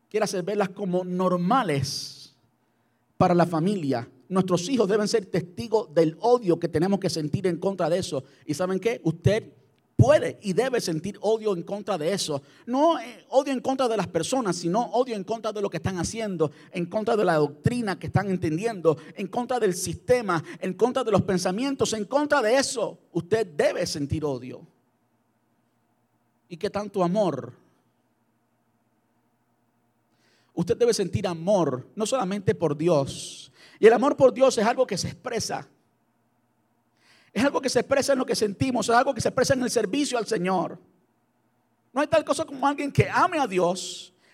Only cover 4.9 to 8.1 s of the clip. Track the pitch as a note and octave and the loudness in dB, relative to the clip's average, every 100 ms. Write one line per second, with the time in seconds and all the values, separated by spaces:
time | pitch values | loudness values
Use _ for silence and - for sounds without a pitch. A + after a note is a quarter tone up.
4.9 | G#3+ G#3 A3+ F#3+ F#3 D#3+ - A#3 G#3+ F3 | 0 0 -2 -2 -6 -6 -12 -2 -2 0
5.9 | D3+ E3 D#3+ A3+ B3 G3+ E3 E3 D#3+ F3+ | 2 2 2 2 2 2 0 0 0 0
6.9 | G3 F3+ - D3+ G3 F#3 E3 F#3+ F#3+ D#3+ | 0 -2 -4 -4 -2 -2 -2 -4 -2 -2
7.9 | F#3 - | -2 -2